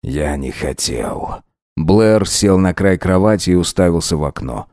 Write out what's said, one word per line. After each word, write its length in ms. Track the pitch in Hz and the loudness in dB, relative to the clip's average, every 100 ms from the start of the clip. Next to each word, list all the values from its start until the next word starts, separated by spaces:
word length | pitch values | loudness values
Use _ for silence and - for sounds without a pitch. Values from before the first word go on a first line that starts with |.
«Я 360 | - 69 73 71 | -6 -4 -4 -4
не 140 | 67 | -8
хотел». 880 | - 76 65 - - - - - - _ _ _ - | -8 -8 -6 -6 -6 -8 -8 -10 -12 _ _ _ -4
Блэр 520 | 80 101 110 107 98 | 2 4 4 4 2
сел 300 | - 101 92 | 0 4 4
на 160 | 92 | 2
край 240 | 87 98 90 | 2 2 2
кровати 520 | 92 92 104 104 92 | 2 2 4 2 2
и 40 | |
уставился 640 | 90 82 - 90 85 - 80 | 2 0 0 2 2 -2 -2
в 80 | |
окно. 420 | 73 - 64 60 - | -4 -6 -10 -10 -12